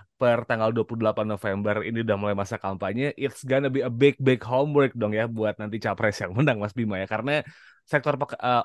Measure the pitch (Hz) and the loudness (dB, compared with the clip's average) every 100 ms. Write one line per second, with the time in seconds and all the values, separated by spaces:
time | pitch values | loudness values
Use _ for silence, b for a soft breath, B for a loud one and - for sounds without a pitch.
0 | - - 123 117 113 117 110 113 107 113 | -18 0 2 2 2 0 2 0 -2 0
1 | 110 107 107 104 107 98 104 104 101 113 | 0 0 -2 -2 -2 -2 0 0 -2 -2
2 | 113 101 104 101 98 113 98 95 98 113 | 0 0 0 -2 -2 -4 -6 -4 -4 -2
3 | 139 - 131 - 127 131 139 131 127 117 | -4 -2 -6 -6 -2 0 0 -2 -2 4
4 | 139 139 131 127 113 127 151 143 135 117 | 4 4 2 2 2 0 2 4 2 2
5 | 107 107 117 110 107 104 107 107 110 95 | -2 0 -2 -2 -2 -2 -6 -6 -4 0
6 | 107 - 95 101 147 110 104 120 110 95 | -2 -2 -4 0 2 2 -2 -4 -4 -4
7 | 95 110 127 151 151 B B B _ 147 | -4 -4 -2 -2 -4 B B B _ -2
8 | 151 139 139 - 123 123 | 0 -2 -4 -4 0 0